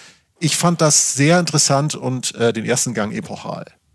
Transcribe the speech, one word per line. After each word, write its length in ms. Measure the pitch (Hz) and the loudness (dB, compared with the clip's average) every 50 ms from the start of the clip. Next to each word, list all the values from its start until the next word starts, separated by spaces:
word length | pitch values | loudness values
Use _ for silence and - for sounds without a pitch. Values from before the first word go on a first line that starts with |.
| - - - _ _ _ _ _ | -20 -20 -20 _ _ _ _ _
Ich 180 | 175 151 - | -2 -2 0
fand 240 | - - 175 175 - | 2 2 2 2 4
das 340 | 165 151 139 - - - - | 2 4 4 2 2 0 0
sehr 240 | 131 139 151 170 180 | 2 4 4 4 4
interessant 560 | 175 - 160 147 - - 143 135 147 151 - | 4 2 2 2 2 2 2 2 0 -2 -4
und, 400 | - - 127 131 127 113 - - | -6 -6 -6 -4 -4 -6 -6 -4
äh, 160 | - 117 117 104 | 0 0 0 0
den 100 | 113 110 | -2 -2
ersten 300 | 110 117 120 - 131 113 | -2 -2 -2 -2 -2 -2
Gang 200 | 110 104 107 110 | -4 -4 -4 -6
epochal. 520 | 110 - - 107 - - - - 82 - - - _ _ _ | -8 -10 -10 -12 -12 -10 -10 -10 -10 -12 -16 -20 _ _ _